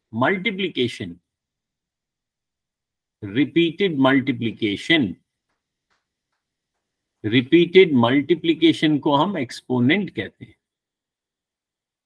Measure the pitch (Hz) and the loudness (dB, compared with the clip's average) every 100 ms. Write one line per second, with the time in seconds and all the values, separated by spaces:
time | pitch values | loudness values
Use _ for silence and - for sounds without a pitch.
0 | _ 110 139 196 214 190 185 - 117 - | _ -4 -2 -2 -4 -6 -8 -4 -4 -4
1 | 92 82 _ _ _ _ _ _ _ _ | -14 -14 _ _ _ _ _ _ _ _
2 | _ _ _ _ _ _ _ _ _ _ | _ _ _ _ _ _ _ _ _ _
3 | _ _ 101 113 135 165 170 151 202 143 | _ _ -8 -4 -2 0 -2 0 -4 2
4 | 131 139 123 117 113 98 107 98 - 165 | 2 2 0 -4 -6 -4 -6 -6 0 0
5 | 101 - _ _ _ _ _ _ _ _ | 0 -4 _ _ _ _ _ _ _ _
6 | _ _ _ _ _ _ _ _ _ _ | _ _ _ _ _ _ _ _ _ _
7 | _ _ 104 123 123 165 170 185 185 131 | _ _ -2 -2 2 2 4 6 6 4
8 | 117 139 143 165 165 156 165 - 160 147 | 4 2 0 -2 0 2 2 2 0 0
9 | 160 143 185 180 120 - - 127 123 190 | 0 0 0 -4 -8 -12 -6 0 2 2
10 | 175 - 95 _ - _ _ _ _ _ | -2 -8 -12 _ -20 _ _ _ _ _
11 | _ _ _ _ _ _ _ _ _ _ | _ _ _ _ _ _ _ _ _ _